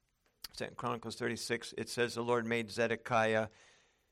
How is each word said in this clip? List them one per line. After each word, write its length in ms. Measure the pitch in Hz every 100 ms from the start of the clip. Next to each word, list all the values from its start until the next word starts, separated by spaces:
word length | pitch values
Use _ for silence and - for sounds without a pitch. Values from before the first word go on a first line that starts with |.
| _ _ _ _ -
Second 240 | - 117 -
Chronicles 400 | 120 117 117 -
thirty-six, 580 | 120 113 - 117 - -
it 120 | 113
says, 260 | - 120 113
"The 60 |
Lord 240 | 120 120 113
made 260 | 117 110
Zedekiah," 760 | 117 113 110 - 117 110 110 107 - - _ _ _ _